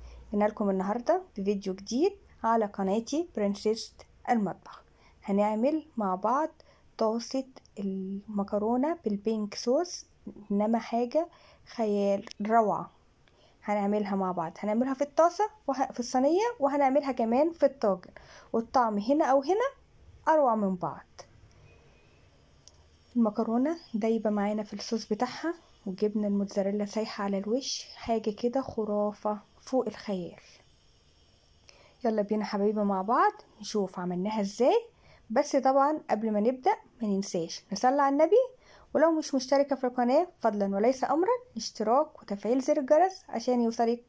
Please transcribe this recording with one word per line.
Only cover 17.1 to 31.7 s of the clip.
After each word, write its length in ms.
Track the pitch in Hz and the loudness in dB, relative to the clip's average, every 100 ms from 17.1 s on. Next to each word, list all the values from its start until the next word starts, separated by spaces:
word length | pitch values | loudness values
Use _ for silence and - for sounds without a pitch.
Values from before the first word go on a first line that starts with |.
كمان 420 | 247 226 240 330 | -2 2 2 2
في 120 | 330 269 | 2 0
الطاجن، 460 | - 214 185 - - - - - | 2 -2 -2 -6 -20 -20 -20 -6
والطعم 440 | 226 233 269 233 208 | -6 0 0 2 0
هنا 280 | 214 294 285 | 0 2 4
او 180 | 269 | 2
هنا 240 | 269 403 523 - _ - - - - | 2 0 0 -4 _ -20 -20 -6 2
اروع 280 | 311 269 220 | 4 4 2
من 200 | 196 185 | 0 -2
بعض. 300 | 165 - - - - - - - - - - _ _ _ _ _ _ _ - _ _ _ _ 240 | -6 -8 -18 -20 -20 -20 -20 -20 -20 -20 -20 _ _ _ _ _ _ _ -20 _ _ _ _ 0
المكرونة 600 | 220 214 220 233 277 330 - | 0 0 -2 0 0 -4 -6
دايبة 360 | 214 220 226 220 | -4 0 0 0
معانا 340 | 208 202 214 | 0 -2 -2
في 100 | 208 | -6
الصوص 340 | 202 - 226 - | -10 -6 -6 -4
بتاعها، 460 | 208 247 - 320 349 - - 202 | -4 -4 -4 -6 -6 -12 -14 -10
وجبنة 420 | 185 214 208 208 | -2 -2 0 0
الموتزاريلا 580 | 202 196 - 196 208 202 | 0 -2 -2 -2 -2 -4
سايحة 380 | 220 220 - | -4 -6 -6
على 140 | 202 196 | -4 -4
الوش، 480 | 196 247 269 - - - | -2 -4 -4 -10 -12 -12
حاجة 340 | - 226 220 | -4 -2 -2
كده 320 | 208 240 269 | -4 -2 -2
خرافة 800 | 254 - 214 208 208 208 214 208 - - | -4 -6 -2 0 -2 -2 -6 -6 -10 -20
فوق 260 | - 254 214 | -4 -2 -2
الخيال. 540 | - - 190 170 - - - _ _ _ _ _ _ _ _ _ _ _ | -6 -6 -6 -6 -12 -20 -20 _ _ _ _ _ _ _ _ _ _ _